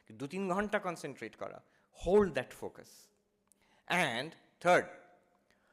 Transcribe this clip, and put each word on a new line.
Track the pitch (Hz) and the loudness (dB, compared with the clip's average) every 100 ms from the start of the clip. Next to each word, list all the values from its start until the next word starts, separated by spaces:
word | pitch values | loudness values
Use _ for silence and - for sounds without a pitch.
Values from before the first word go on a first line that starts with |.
| - | -20
কিন্তু | 110 139 | -12 -8
দু | |
তিন | 185 196 | -4 -2
ঘন্টা | 185 208 208 | -2 -2 -2
কনসেন্ট্রেট | 185 165 151 120 110 - | -4 -8 -10 -10 -12 -10
করা, | 101 98 _ _ _ - 165 | -12 -14 _ _ _ -8 4
hold | 208 190 | 6 6
that | 135 123 - | 0 -6 -8
focus। | 98 - - - - _ _ _ _ _ _ _ - | -14 -14 -20 -20 -20 _ _ _ _ _ _ _ -4
And | 175 151 117 156 - _ - 170 | 0 0 -2 -6 -10 _ -2 6
third, | 165 - - - - _ _ _ _ _ | 6 4 -8 -20 -20 _ _ _ _ _